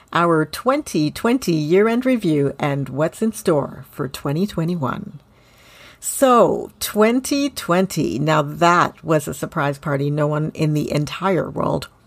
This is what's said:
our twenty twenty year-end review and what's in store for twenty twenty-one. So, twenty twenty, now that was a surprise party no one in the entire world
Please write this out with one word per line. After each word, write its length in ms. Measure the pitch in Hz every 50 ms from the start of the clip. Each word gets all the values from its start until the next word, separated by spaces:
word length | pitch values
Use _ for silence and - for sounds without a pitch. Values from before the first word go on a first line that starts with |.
| - _ -
our 320 | 160 170 170 165 156 156
twenty 640 | 151 - - - 247 269 302 294 - - 170 151 151
twenty 460 | - - - 233 247 262 - - 170
year-end 500 | 156 151 147 175 190 208 226 233 240 254
review 480 | 262 254 226 196 170 156 143 139 135 - -
and 300 | - 147 139 139 135 127
what's 340 | 131 135 156 170 - - 226
in 80 | 226
store 540 | - - - 202 160 143 127 - - - 135 -
for 180 | - - 147 135
twenty 380 | - - - 147 143 160 196
twenty-one. 760 | 208 - 180 160 165 180 170 135 117 - - - - - 143 - _ _ _ _ _ _ _ - - - - - - - _
So, 720 | - - - - 269 262 247 233 190 151 120 120 120 - - -
twenty 720 | - - - 208 214 220 240 262 262 - 285 277 277 285
twenty, 680 | 277 - - - 170 185 190 185 - 170 135 - 85 127
now 240 | 147 156 156 156 147
that 600 | 143 151 156 170 170 175 175 151 - - - -
was 240 | 156 160 151 147 165
a 60 | 156
surprise 460 | - - 147 - 170 143 143 143 143
party 320 | - 160 139 139 143 143
no 160 | 147 151 147 147
one 240 | 151 147 156 156 -
in 220 | - 160 156 151
the 160 | 151 - -
entire 580 | - 147 147 - - - 175 190 190 151 - -
world 400 | - - - - - 143 - - _ _ -